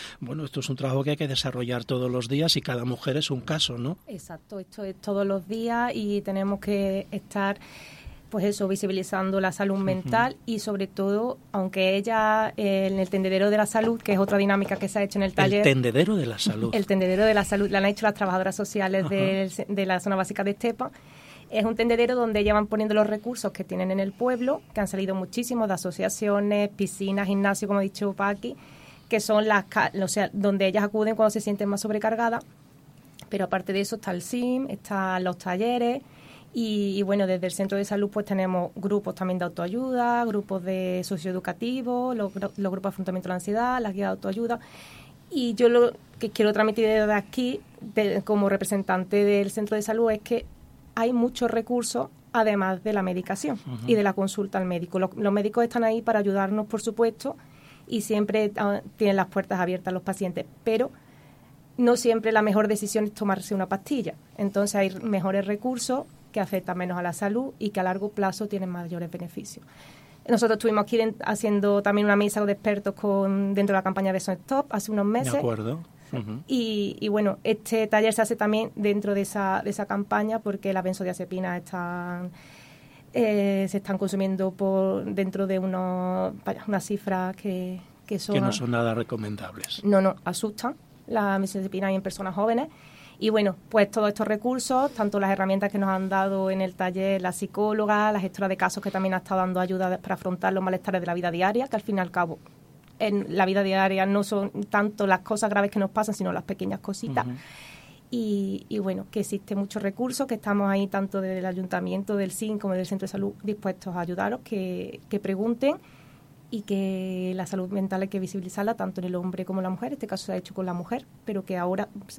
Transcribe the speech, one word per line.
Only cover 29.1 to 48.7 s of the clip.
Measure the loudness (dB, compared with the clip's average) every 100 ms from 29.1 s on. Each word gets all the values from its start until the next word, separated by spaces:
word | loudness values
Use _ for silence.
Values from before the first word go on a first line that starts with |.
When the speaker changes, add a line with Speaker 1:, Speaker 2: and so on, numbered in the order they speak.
| -2
Speaker 2:
son | 2 4 4
las | 4 2
ca-, | 0 0 0
o | -2
sea, | 0 -2
donde | 0 0 2 2
ellas | 2 2
acuden | 2 2 4
cuando | 2
se | 2
sienten | -2 -2 0
más | -2
sobrecargadas. | -2 0 0 0 0 -2 -6 -20 -20 -20 -20 -20 -20 -20 -6
Pero | -4
aparte | -2 -2 -2
de | -2
eso | -2 -4
está | -6
el | -6
sim, | -4 -2 0 -2 -4
están | -8 -6 -2 0 0 -2
los | -4
talleres | -4 -2 0 2 0 -2 -6 -20 -20 -20 -10
y, | -4 -2 0 0 0
y |
bueno, | 0 2 2
desde | 0 -2
el |
centro | -2 -2 -2
de |
salud | -2 0 0
pues | -2 -2
tenemos | 0 0 0 -2 -4
grupos | -2 -2 -2 -4
también | -2 -2
de | -4
autoayuda, | -4 -4 -4 -2 0 2 2
grupos | 0 -2 -2 -4
de | -4 -2 -2 -2
socioeducativos, | -2 -4 -4 -4 -4 -4 -4 -2 -2 -2 0 -2
los | -4
gru-, | -4 -6 -4
los | -4
grupos | -2 -4
de |
afrontamiento | -4 -4 -4 -4
de |
la | -4
ansiedad, | -2 0 0 0
las | -2
guías | -2 -2
de |
autoayuda. | -2 -4 -2 -2 -4 -8 -20 -20 -20 -20 -20 -6
Y | -2 0 6
yo | 8
lo | 8 6 4 -12 -8
que | -2
quiero | 4 4
transmitir | 6 4 4 4
desde | 6 4
aquí, | 2 0 -2 -2 -2 -8 -16
de, | -4 0 2 2
como | 2 2 4
representante | 2 0